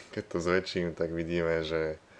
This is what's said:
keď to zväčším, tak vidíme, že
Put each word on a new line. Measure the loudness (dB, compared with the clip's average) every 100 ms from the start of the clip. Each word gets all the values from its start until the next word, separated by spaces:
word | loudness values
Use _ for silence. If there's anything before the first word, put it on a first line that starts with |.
| -8
keď | -8 -4
to | -2
zväčším, | 2 2 2 -2 -2 0
tak | -2
vidíme, | -2 0 2 2 2
že | 0 0 0 -4 -12